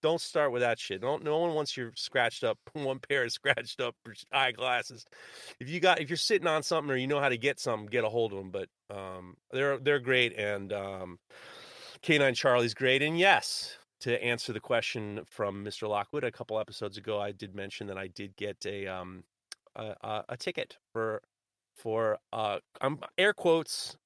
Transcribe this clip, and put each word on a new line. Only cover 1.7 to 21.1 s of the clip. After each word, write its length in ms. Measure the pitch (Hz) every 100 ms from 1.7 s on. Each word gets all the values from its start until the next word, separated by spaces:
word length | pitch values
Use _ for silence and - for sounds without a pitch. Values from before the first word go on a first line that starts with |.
| -
your 160 | 120 -
scratched 480 | - 135 117 -
up, 140 | 120 107 -
<laughs> 60 |
one 240 | 156 139 135
pair 260 | - 143
of 80 | 120
scratched 480 | - 139 135 120 -
up 140 | 123 - - 104 -
eyeglasses. 760 | 139 131 113 127 123 104 113 - - - - - -
If 120 | 131
you 100 | 170
got, 200 | 180 175
if 100 | 143
you're 60 | 160
sitting 280 | - 208 170
on 160 | 156
something 280 | 147 165 147
or 60 | 131
you 100 | 131
know 140 | 143
how 100 | 139
to 80 | 120
get 200 | 131 135
something, 260 | - 110 107
get 180 | 120
a 60 | 110
hold 220 | 113 113
of 40 | 98
'em. 100 | 95
But, 180 | 95 92 _ _
um, 460 | 101 95 92 90 - _
they're, 260 | 127 139 139
they're 200 | 139 143
great, 340 | 123 127 120 110
and, 320 | 104 101 98
um, 460 | 101 98 95 92 87 _ - - - - - - -
K 160 | - 151
nine 160 | 139
Charlie's 400 | 120 143 123 120
great. 260 | 113 131 135
And 180 | 147 165
yes, 600 | 190 151 - - - - _ _
to 220 | 127 117
answer 300 | 120 120 -
the 80 | 107
question 600 | - 120 - 123 104 104
from 380 | 78 - 101 98
Mister 260 | 101 - 107
Lockwood, 360 | 101 101 147
a 60 | 127
couple 280 | - - 110
episodes 380 | 107 - 104 98
ago, 200 | 101 104
I 140 | 101
did 220 | 98 104
mention 320 | 98 98 - 104
that 100 | 95
I 120 | 95
did 280 | - 98 98
get 300 | 104 101 101
a, 200 | 101 98
um, 380 | 92 92 92 - _ _ - _
a, 200 | - 110 101
a, 220 | 107 107 -
a 80 | 123
ticket 400 | - - - - _
for, 300 | 113 110